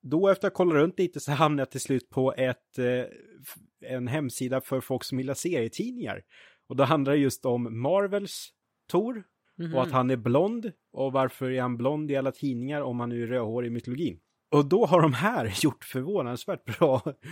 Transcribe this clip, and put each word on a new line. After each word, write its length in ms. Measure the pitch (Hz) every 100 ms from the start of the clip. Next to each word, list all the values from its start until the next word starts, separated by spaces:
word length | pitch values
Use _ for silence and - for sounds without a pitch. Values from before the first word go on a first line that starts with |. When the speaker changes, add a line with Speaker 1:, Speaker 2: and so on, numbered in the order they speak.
Speaker 1:
Då 260 | 127 156 196
efter 180 | 185 196
att 40 |
ha 40 | -
kollat 180 | 180
runt 240 | 151 165 190
lite 220 | 180 143
så 120 | -
hamnade 280 | 143 156 147
jag 100 | 131
till 100 | 131
slut 300 | - 127 -
på 240 | - 131
ett, 440 | 131 127 120 _ -
eh, 60 | 123 127 123 - - -
f-, 140 | 135 - _ _
en 260 | 123 127 123
hemsida 520 | 151 135 - 127 131
för 200 | - 131
folk 240 | - 131
som 140 | - 131
gillar 160 | 135
serietidningar. 880 | 131 180 156 113 - 226 247 139 98 - - - _ -
Och 100 | 123
då 80 |
handlar 280 | 135 156 139
det 60 | 147
just 280 | 135 - 131
om 340 | 120 117 113
Marvels 680 | 135 190 202 202 196 - - _ _ _ -
Thor. 340 | 175 226 226 - _ _ -
Speaker 2:
Mhm. 160 | 170
Speaker 1:
Och 80 | 135
att 80 | 127
han 180 | 131 127
är 60 | 127
blond. 560 | 113 135 190 233 220 - _
Och 200 | - 135
varför 380 | 135 131 - 127
är 120 | 127
han 140 | 123 120
blond 340 | 131 151 151
i 60 | 135
alla 160 | 135
tidningar 480 | - 143 120 131 147
om 200 | 131 120
han 80 | 120
nu 140 | 117
är 40 | 117
rödhårig 400 | 127 110 120 120
i 40 |
mytologin? 500 | 117 123 127 151 82 _ _ -
Och 160 | 147 143
då 180 | 196 185
har 160 | 175
de 100 | 156
här 420 | 120 202 240 110 95
<laughs> 40 |
gjort 200 | 151 -
förvånansvärt 800 | - 131 143 202 123 120 - 175 - 104
bra 240 | 156 127 156 - 156